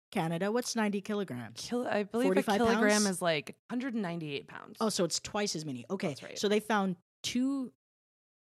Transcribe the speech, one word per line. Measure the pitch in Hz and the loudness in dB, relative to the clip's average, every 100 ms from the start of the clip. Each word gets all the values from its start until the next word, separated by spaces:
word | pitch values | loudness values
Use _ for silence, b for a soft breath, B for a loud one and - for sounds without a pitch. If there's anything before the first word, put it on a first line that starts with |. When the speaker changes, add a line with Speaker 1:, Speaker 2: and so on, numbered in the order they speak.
| _ | _
Speaker 1:
Canada, | 208 165 170 196 | -2 0 0 0
what's | 233 240 | 0 -2
ninety | 226 208 202 | 0 0 0
kilograms? | 190 208 190 123 113 - | -2 -4 -4 -6 -10 -12
Speaker 2:
Kil-, | - 240 247 | -4 -4 0
I | 214 | 0
believe | 202 220 247 | 0 2 4
a | |
Speaker 1:
Forty-five | 190 247 208 | 4 4 4
Speaker 2:
kilogram | 226 226 214 208 | 4 4 6 4
Speaker 1:
pounds? | 208 | 4
Speaker 2:
is, | 180 | 2
like, | 175 156 - - - | 2 2 -2 -12 -8
hundred | 247 269 | -6 -2
ninety-eight | 226 185 170 156 139 - | -2 -2 -4 -4 -6 -8
pounds. | - - - | -14 -16 -4
Speaker 1:
Oh, | 220 | -2
so | - | 2
it's | 170 - | 2 0
twice | - 208 208 | -4 -2 -2
as | 170 151 | -2 -6
many. | 123 - | -8 -6
Okay. | 190 180 | -4 -4
Speaker 2:
That's | 135 | -4
right. | - - | -8 -2
Speaker 1:
So | 202 | 2
they | 208 | 2
found | 202 214 190 175 _ _ | 4 2 2 -2 _ _
two, | - 240 262 277 247 - _ _ _ _ _ _ | -4 0 0 0 -4 -10 _ _ _ _ _ _